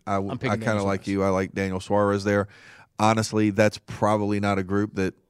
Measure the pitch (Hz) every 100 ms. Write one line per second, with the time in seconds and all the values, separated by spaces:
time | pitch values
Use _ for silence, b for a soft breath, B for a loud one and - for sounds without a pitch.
0 | - 98 98 123 131 104 110 107 98 98
1 | 101 98 95 95 95 98 95 95 - 104
2 | 101 101 101 101 98 B B B B -
3 | 107 110 110 110 107 98 107 - - -
4 | 104 107 104 104 101 95 92 101 104 98
5 | 92 -